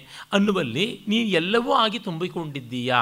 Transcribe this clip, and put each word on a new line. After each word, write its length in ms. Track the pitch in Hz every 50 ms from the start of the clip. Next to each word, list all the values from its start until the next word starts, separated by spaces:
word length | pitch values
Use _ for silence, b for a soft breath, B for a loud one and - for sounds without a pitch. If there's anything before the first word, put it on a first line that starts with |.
| B B B B B B -
ಅನ್ನುವಲ್ಲಿ 520 | 202 202 214 196 185 160 120 110 139 202 240 - - -
ನೀನು 200 | 214 208 233 233 214
ಎಲ್ಲವೂ 440 | 185 160 160 185 214 233 240 277 277
ಆಗಿ 260 | 262 226 220 202 233
ತುಂಬಿಕೊಂಡಿದ್ದೀಯಾ 1000 | - 196 165 160 180 180 156 175 165 151 139 139 120 113 123 123 120 127 123 120